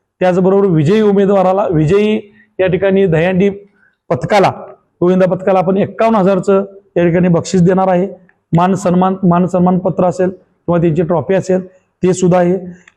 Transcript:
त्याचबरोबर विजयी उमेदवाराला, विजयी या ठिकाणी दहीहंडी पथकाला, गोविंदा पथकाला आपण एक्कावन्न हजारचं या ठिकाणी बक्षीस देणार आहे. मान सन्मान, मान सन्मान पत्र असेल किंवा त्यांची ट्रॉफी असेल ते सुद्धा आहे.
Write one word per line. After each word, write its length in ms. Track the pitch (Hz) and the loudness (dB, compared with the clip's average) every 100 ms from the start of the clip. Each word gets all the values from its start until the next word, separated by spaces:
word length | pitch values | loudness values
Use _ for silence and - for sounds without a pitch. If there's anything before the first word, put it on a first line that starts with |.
| _ _ | _ _
त्याचबरोबर 480 | 180 180 185 196 202 | -2 0 2 2 2
विजयी 340 | 160 147 214 | 0 2 2
उमेदवाराला, 680 | 208 196 196 202 185 190 220 | 2 2 2 2 0 0 -2
विजयी 640 | 156 151 196 214 214 - - _ - | -2 0 2 0 -2 -6 -20 _ -4
या 80 | 185 | -2
ठिकाणी 380 | 185 196 196 196 | 0 0 0 2
दहीहंडी 440 | 156 175 185 202 196 - _ _ _ _ | 0 0 0 0 -2 -14 _ _ _ _
पथकाला, 420 | 170 170 208 156 - - - _ _ | -6 0 2 0 -2 -14 -20 _ _
गोविंदा 240 | 175 185 185 | 0 2 0
पथकाला 340 | 185 202 190 | 0 0 0
आपण 180 | 175 196 | 0 -2
एक्कावन्न 420 | 185 - 226 220 | -4 -2 0 2
हजारचं 440 | 185 190 202 196 196 - _ - | 2 0 0 -2 -2 -12 _ -2
या 80 | 175 | 0
ठिकाणी 220 | 175 180 | 2 2
बक्षीस 340 | 170 - 185 | 0 0 0
देणार 260 | 175 190 190 | 2 2 0
आहे. 200 | 180 196 - _ _ _ 165 | 0 -2 -8 _ _ _ 0
मान 160 | 180 | 0
सन्मान, 420 | 190 185 180 185 190 | 0 0 0 0 0
मान 220 | 180 175 180 | 0 2 0
सन्मान 340 | 185 180 180 | 0 2 0
पत्र 240 | 185 - | -2 -2
असेल 260 | 180 - 180 | -2 -2 -4
किंवा 480 | - _ _ - 170 | -6 _ _ -4 0
त्यांची 260 | 170 156 | 0 0
ट्रॉफी 300 | 165 165 139 | -2 -2 -2
असेल 340 | 190 - 185 185 | -2 -2 -4 -4
ते 400 | _ _ _ 180 | _ _ _ -2
सुद्धा 240 | 175 180 180 | 0 2 2
आहे. 180 | 175 185 180 - _ | 0 -2 -6 -18 _